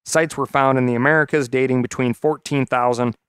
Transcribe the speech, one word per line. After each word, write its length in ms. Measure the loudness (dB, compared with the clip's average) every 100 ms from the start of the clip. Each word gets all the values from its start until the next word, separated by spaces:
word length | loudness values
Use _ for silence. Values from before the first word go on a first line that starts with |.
| -4
Sites 320 | -2 -2 -4
were 80 | -2
found 320 | 2 2 2
in 80 | 0
the 80 |
Americas 560 | 0 2 2 2 -2 -2
dating 320 | -2 0 0
between 320 | -2 -2 -4
fourteen 540 | -2 -4 -4 -4 -4 -2
thousand 480 | 0 0 0 -2 -6